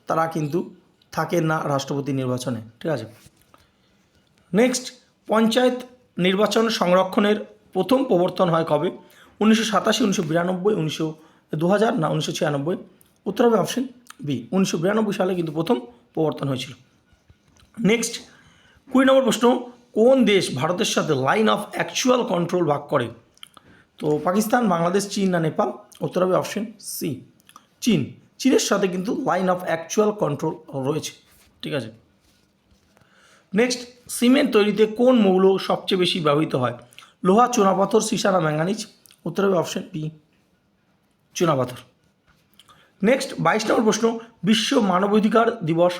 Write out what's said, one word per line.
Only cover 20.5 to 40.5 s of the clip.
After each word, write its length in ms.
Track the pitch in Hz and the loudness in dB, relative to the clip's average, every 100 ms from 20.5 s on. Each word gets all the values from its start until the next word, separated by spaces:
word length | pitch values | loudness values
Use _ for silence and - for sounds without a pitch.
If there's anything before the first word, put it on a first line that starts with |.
| 131 | -2
ভারতের 300 | 156 180 208 | -2 -2 -2
সাথে 180 | 220 156 135 131 | -2 0 0 0
line 220 | 190 214 | 2 2
of 80 | 208 - - | 0 -2 -6
actual 380 | - - 254 247 226 | -6 -2 0 0 0
control 320 | 180 165 180 160 | -2 0 0 0
ভাগ 100 | 143 - | -2 -2
করে? 140 | 143 117 - _ _ - _ - - _ - | -2 -2 -8 _ _ -20 _ -20 -20 _ -8
তো 80 | 156 151 | -2 -2
পাকিস্তান, 380 | 185 196 214 254 220 | 0 0 0 2 2
বাংলাদেশ, 340 | 170 170 196 202 | 2 0 0 -2
চীন 160 | 214 190 | -2 0
না 60 | 175 | 0
নেপাল? 280 | 160 147 349 - - - | 0 -2 -4 -6 -16 -10
উত্তর 200 | 156 185 | -6 -2
হবে 100 | 185 | 0
অপশন 300 | 175 135 208 214 - - | 0 -2 -6 -8 -12 -14
সি, 160 | - - - - _ _ - _ _ | -10 -8 -8 -14 _ _ -20 _ _
চীন। 200 | - 180 117 - _ - | 0 0 0 -8 _ -4
চীনের 260 | 262 440 - | 2 2 2
সাথে 180 | 202 196 | 0 0
কিন্তু 220 | 185 190 285 202 | -2 -6 -4 -2
line 200 | 175 185 | 0 0
of 60 | 180 185 165 | -2 -4 -6
actual 340 | - - 214 208 | -4 0 0 0
control 320 | 156 143 165 - - 139 131 | -4 -4 -6 -6 -10 -6 -4
রয়েছে। 260 | 156 - - _ _ _ _ | -4 -6 -14 _ _ _ _
ঠিক 120 | 165 | -10
আছে, 160 | 151 110 110 _ _ _ _ _ _ _ _ _ _ _ _ _ _ _ | -8 -8 -14 _ _ _ _ _ _ _ _ _ _ _ _ _ _ _
নেক্সট 280 | 190 247 - - - - | 0 0 -2 -10 -20 -14
সিমেন্ট 400 | - 240 277 269 | 0 2 4 4
তৈরিতে 320 | 214 208 202 214 | 2 2 2 0
কোন 280 | 214 247 247 196 | 2 4 4 4
মৌল 180 | 185 190 190 | 6 4 4
সবচেয়ে 400 | - 185 - 190 | 0 -4 -2 0
বেশি 200 | 175 190 | 0 0
ব্যবহৃত 340 | 151 143 156 | 0 2 0
হয়? 200 | 139 123 120 - - - _ | -2 -2 -4 -14 -20 -20 _
লোহা, 220 | 175 202 240 | 2 4 4
চুনাপাথর, 460 | 240 196 190 196 220 | 4 2 2 2 0
সীসা 300 | 214 190 202 | 0 -2 0
না 60 | 185 | 0
ম্যাঙ্গানিজ? 400 | 156 151 165 220 - _ _ _ | 0 -2 -2 -4 -10 _ _ _
উত্তর 180 | 175 160 196 | -8 -2 0
হবে 100 | 180 | 0
অপশন 240 | 160 196 - | -2 -6 -10
বি, 100 | 165 156 - _ _ _ | -10 -10 -12 _ _ _